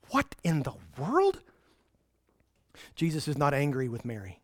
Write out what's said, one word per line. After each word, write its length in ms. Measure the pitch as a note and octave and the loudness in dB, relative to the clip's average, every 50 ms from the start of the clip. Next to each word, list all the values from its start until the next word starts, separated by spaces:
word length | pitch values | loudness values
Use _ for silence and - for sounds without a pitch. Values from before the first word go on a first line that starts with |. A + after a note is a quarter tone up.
| _ - | _ 0
What 240 | - C4+ C#4+ - - - _ | 0 0 0 0 -6 -4 _
in 200 | E3+ E3 D3+ C3 | 0 2 2 0
the 100 | C#3 - - - - - - | -2 -6 -10 -18 -18 -8 -6
world? 420 | C3+ E3+ C4 F4 G4 G4 F#4+ - - - _ _ _ _ _ _ _ _ _ _ _ _ _ _ _ _ _ _ _ _ _ _ _ _ _ - - - - | -4 2 2 4 4 4 2 0 -8 -20 _ _ _ _ _ _ _ _ _ _ _ _ _ _ _ _ _ _ _ _ _ _ _ _ _ -20 -20 -20 -6
Jesus 320 | - D#3+ E3+ D#3 D#3 C3 | -2 -2 0 0 -2 -2
is 120 | - D3 C3+ | -2 0 2
not 160 | D3 C#3+ C#3 | 2 2 4
angry 340 | C3+ C#3+ D3 C3+ C3 C3 B2 | 4 2 2 0 0 -2 -4
with 160 | A#2 A#2 - | -4 -6 -8
Mary. 320 | A#2+ A#2 G#2+ G2 F#2+ F2 - | -8 -8 -8 -10 -12 -16 -16